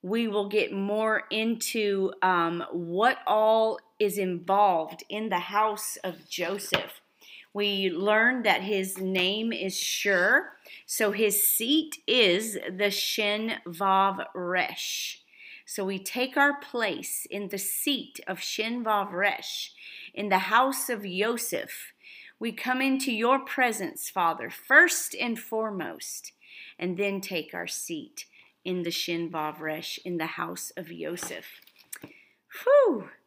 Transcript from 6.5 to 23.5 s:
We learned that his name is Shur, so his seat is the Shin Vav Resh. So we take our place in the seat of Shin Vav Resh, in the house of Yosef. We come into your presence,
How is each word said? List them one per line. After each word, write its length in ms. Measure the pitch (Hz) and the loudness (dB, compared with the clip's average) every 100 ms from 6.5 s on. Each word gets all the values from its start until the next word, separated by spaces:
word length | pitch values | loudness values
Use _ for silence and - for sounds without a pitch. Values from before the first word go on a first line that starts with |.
| 196 - - - - _ _ - - - | -4 -2 -2 -2 -14 _ _ -20 -20 -10
We 380 | 208 208 196 190 | -2 0 2 0
learned 540 | 170 202 214 233 254 | 2 4 6 4 4
that 180 | 214 160 | 2 2
his 360 | 190 202 190 185 | 2 0 -2 -4
name 540 | 185 190 180 208 226 | -2 2 2 0 -2
is 240 | - 190 - | -2 -4 -4
Shur, 760 | - - 202 190 190 269 370 - - - - | -4 -2 2 4 6 4 2 -14 -20 -20 -8
so 240 | - 214 | 0 0
his 320 | 190 220 196 | 2 2 2
seat 560 | - - 233 302 311 - - | 0 0 2 2 0 -8 0
is 500 | 254 208 180 220 196 - | 4 4 4 0 -6 -8
the 220 | 185 202 | 0 0
Shin 640 | 196 - - 208 214 226 - 170 | 0 -2 -2 -2 -2 -4 -6 -10
Vav 580 | 170 196 190 196 190 - | -2 2 4 4 0 -8
Resh. 840 | - 175 180 - - - - - - _ _ - - - | -6 -2 0 -2 -4 -6 -6 -8 -10 _ _ -20 -20 -12
So 180 | - | -6
we 140 | 190 190 | -4 -4
take 380 | 190 254 262 285 | -6 -4 -2 4
our 240 | 285 277 | 4 2
place 680 | - 240 220 160 - - - | -6 -2 -2 -2 -6 -8 -8
in 200 | 202 196 | -8 -6
the 100 | 196 | -6
seat 640 | - - - 262 - - - | -6 -4 -2 -2 -6 -14 -10
of 120 | 185 | -8
Shin 440 | - - 220 247 | -6 -4 -4 -2
Vav 260 | 220 208 196 | 0 0 0
Resh, 600 | 180 208 - - - - - - - - | 0 0 0 -8 -10 -12 -14 -18 -18 -14
in 140 | - 208 | -8 2
the 100 | 190 | 2
house 500 | 185 220 269 269 - | 6 4 6 2 -4
of 160 | 226 | -4
Yosef. 880 | 202 180 214 233 - - - - - _ - - - _ | -4 0 0 0 -2 -4 -6 -10 -14 _ -20 -20 -20 _
We 140 | 226 | -6
come 280 | 226 240 254 | -4 -2 0
into 320 | 269 262 269 | 2 2 0
your 280 | 220 233 269 | 0 4 2
presence, 680 | 269 | 0